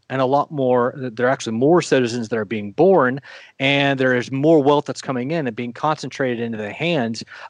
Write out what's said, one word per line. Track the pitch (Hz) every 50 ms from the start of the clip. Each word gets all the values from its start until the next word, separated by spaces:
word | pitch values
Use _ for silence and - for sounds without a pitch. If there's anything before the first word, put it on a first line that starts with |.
| _ -
and | 131 135
a | 131
lot | 127 139 143 131 -
more, | 165 139 131 123 127 120 120 127 -
there | 143 127 123 110 127 120
are | 131
actually | 135 - - 117 113
more | 113 131 151 175 170
citizens | 143 - 139 131 123 113 117 123 113 104
that | 120 110
are | 104
being | 92 113 107 104 101
born, | 98 143 170 190 190 160 127 123 131 143 - - - - - - _ -
and | 135 139 139 143 139 139 135 131
there | 131 127 123
is | 123 123 120
more | 131 135 143 160 165 151 131
wealth | 143 147 147 -
that's | - 123 -
coming | - - 131 123 123 143
in | 170 170 139
and | 123 110
being | 127 120 120 120
concentrated | - 151 151 156 - - 131 - - 135 127 120 113
into | 117 117 113
the | 107 104 104
hands | 104 - 156 175 170 139 117 113 113 107 - - - - -